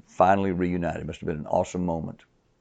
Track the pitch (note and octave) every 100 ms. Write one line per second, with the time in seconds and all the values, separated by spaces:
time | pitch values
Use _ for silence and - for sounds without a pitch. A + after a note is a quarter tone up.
0 | - - F#2 G2 G2 F2 F2+ F2+ E2+ D#2+
1 | D#2 E2 - D#2 D2 F2 F#2 F2+ F2+ E2
2 | E2+ - _ _ _ _